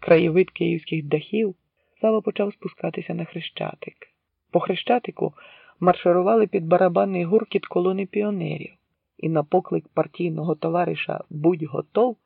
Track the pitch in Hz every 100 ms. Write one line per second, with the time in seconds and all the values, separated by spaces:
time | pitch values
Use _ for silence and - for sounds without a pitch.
0 | - 170 170 160 185 - 170 170 - 160
1 | 147 151 - 208 220 180 _ _ _ _
2 | 220 220 208 202 202 - 190 - 170 165
3 | 170 170 165 - 165 - - - - _
4 | - _ _ _ _ 175 - 185 - 240
5 | - - 160 - - - - _ 180 175
6 | 180 175 180 226 214 196 165 175 185 175
7 | 196 180 170 214 220 190 - - 180 190
8 | 190 - 208 202 160 151 - _ _ _
9 | _ _ 160 160 147 185 180 170 - -
10 | 156 - 175 160 156 156 165 170 175 160
11 | - - - 151 151 180 151 143 151 -
12 | 247 220